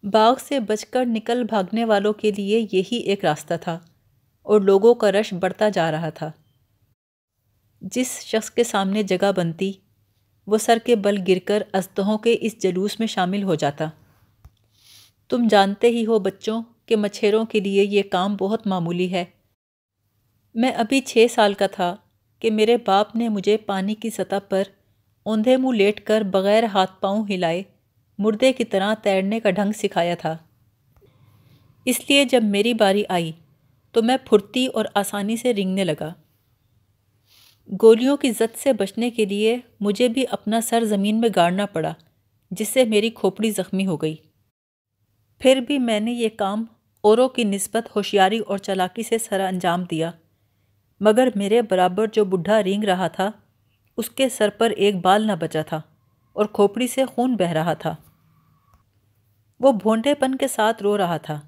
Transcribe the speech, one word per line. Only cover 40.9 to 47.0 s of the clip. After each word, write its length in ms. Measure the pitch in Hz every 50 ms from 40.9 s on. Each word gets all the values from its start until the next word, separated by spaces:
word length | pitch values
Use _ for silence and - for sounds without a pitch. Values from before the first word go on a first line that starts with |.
| 214 196 196 208 214
में 140 | 226 226 233 190
गाड़ना 320 | 190 170 175 180 190 202
पड़ा, 280 | 196 - 165 156 156 160 _ _ _ _ _ _ _ _ _ _ _
जिससे 320 | 185 - 220 214 - 262 254
मेरी 260 | 220 220 208 214 226
खोपड़ी 400 | 226 - - 190 185 - 214 226
ज़ख्मी 340 | 202 - 180 - - 190 196
हो 120 | 190 170
गई। 220 | 147 - 156 156 156 _ _ _ _ _ _ _ _ _ _ _ _ _ _ _ _ _ _ _ _ _ _ _ _
फिर 200 | - 262 262 262
भी 180 | 247 - 294 285
मैंने 340 | 247 233 220 208 214 233
ये 160 | 240 240 233 220
काम 380 | 220 - 202 190 202 214 226 226 _ _ _ _ _ _